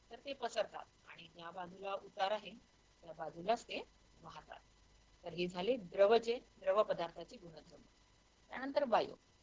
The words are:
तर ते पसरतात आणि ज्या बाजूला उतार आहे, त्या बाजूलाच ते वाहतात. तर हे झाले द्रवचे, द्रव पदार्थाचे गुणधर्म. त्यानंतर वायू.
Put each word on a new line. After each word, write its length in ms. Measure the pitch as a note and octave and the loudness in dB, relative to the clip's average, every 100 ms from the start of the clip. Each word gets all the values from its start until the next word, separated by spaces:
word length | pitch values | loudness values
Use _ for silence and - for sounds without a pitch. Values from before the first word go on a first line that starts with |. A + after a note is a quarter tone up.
| - | -20
तर 100 | A#3 | -14
ते 140 | C#4+ | -10
पसरतात 520 | C4+ A#3 A3 - D#3+ - _ - | -6 -4 -2 -4 -6 -16 _ -20
आणि 200 | - E3+ | -20 -20
ज्या 240 | E3+ E3+ | -16 -12
बाजूला 420 | F3+ F3 F#3 G3 | -10 -12 -8 -6
उतार 380 | G3 - - G3 | -6 -6 -2 0
आहे, 200 | G#3 F#3 A3+ - _ _ _ | 0 -6 -16 -20 _ _ _
त्या 120 | E3+ | -16
बाजूलाच 500 | D#3+ D#3+ E3 F3 A#3 | -12 -10 -4 0 0
ते 260 | - G3 A4 _ _ - | -2 -8 -10 _ _ -20
वाहतात. 380 | E3 E3 - - _ _ _ _ _ _ | -18 -18 -16 -20 _ _ _ _ _ _
तर 100 | F3 | -8
हे 140 | E3+ F3 | -2 -2
झाले 300 | F3+ G3 C4 | 0 0 0
द्रवचे, 600 | F3+ F#3+ G3 A#3 A3+ A#3+ - - | 0 6 8 8 4 -2 -4 -4
द्रव 260 | F#3+ G3 | 2 4
पदार्थाचे 540 | G#3 F3 E3 E3+ E3+ B3 | 4 2 -4 -6 -14 -14
गुणधर्म. 440 | E3+ D#3 C#3 C#3+ - _ _ _ _ _ - | -16 -18 -18 -20 -20 _ _ _ _ _ -12
त्यानंतर 340 | - C4+ C#4 C#4 | -8 -2 0 4
वायू. 280 | G3+ D3 - _ _ | 4 4 -4 _ _